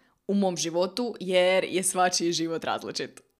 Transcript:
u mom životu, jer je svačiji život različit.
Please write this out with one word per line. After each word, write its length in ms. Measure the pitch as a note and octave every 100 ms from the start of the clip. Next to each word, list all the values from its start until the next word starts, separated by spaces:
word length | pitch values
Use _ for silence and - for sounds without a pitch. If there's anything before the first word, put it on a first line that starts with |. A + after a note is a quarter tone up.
| _ _ -
u 60 |
mom 220 | G3+ F#3+ E3
životu, 580 | E3 E3+ F#3 B3 A#3+ -
jer 440 | F#3 F#3 F3+ F#3+
je 180 | - F3
svačiji 500 | F#3 F#3 F3+ - E3+
život 320 | D#3+ E3 D#3+
različit. 560 | D3+ G#2+ G#2 - B2+ - _